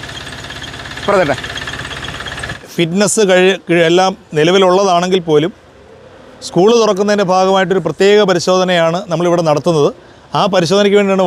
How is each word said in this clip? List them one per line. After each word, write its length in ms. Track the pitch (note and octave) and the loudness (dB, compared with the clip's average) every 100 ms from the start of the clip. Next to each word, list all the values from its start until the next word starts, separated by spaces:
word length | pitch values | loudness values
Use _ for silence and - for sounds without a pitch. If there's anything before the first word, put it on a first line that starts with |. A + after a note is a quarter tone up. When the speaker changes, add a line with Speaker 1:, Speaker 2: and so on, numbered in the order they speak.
| - - - - - - - - - - | -14 -16 -16 -16 -16 -16 -14 -16 -14 -10
Speaker 1:
ഇപ്പുറത്തേട്ടെ. 360 | - G3 D#3 B2 - - - - - - - - - - - - - - | -2 0 0 -4 -8 -12 -12 -12 -12 -12 -12 -12 -12 -12 -12 -14 -10 -4
Speaker 2:
ഫിറ്റ്നസ് 460 | E3 F#3 G#3 - G3+ | -2 0 0 0 2
കഴി-, 280 | F#3 F#3 G3 - | 4 4 0 -2
കഴി-, 160 | F3 E3 | 0 2
എല്ലാം 220 | F3 F#3+ F#3+ - D3+ | 2 2 -2 -6 -2
നിലവിലുള്ളതാണെങ്കിൽ 840 | D#3+ F#3+ F#3 F3+ G3+ F3 F3+ F#3 E3 | 2 4 4 4 2 0 0 -2 0
പോലും 220 | D3+ E3+ - - - - - - - - - - | 0 0 -6 -20 -20 -20 -20 -20 -20 -20 -18 -6
സ്കൂൾ 240 | F3 G3+ A#3 | 0 2 4
തുറക്കുന്നതിൻ്റെ 460 | G#3+ F#3+ G#3 G#3 F3+ | 2 0 0 0 0
ഭാഗമായിട്ടൊരു 500 | F#3 F#3 F#3+ F#3 F#3 | 2 2 2 0 -2
പ്രത്യേക 380 | E3 C#3+ G3 G#3 G3 | -4 0 4 4 4
പരിശോധനയാണ് 680 | F3 F#3 F#3 F#3 F3 E3 F3 F3 | 0 0 0 2 2 0 -2 -4
നമ്മളിവിടെ 320 | D#3+ F3 E3+ D#3+ | -2 0 0 2
നടത്തുന്നത്. 420 | D3 F3 D#3+ D#3 - - - - D3 | 0 0 2 0 -2 -14 -20 -6 -2
ആ 20 | G3 | 0
പരിശോധനയ്ക്ക് 440 | F#3 D#3+ G3 G3+ G3+ | 0 0 2 2 2
വേണ്ടിയാണ് 260 | G3+ F#3+ | 2 2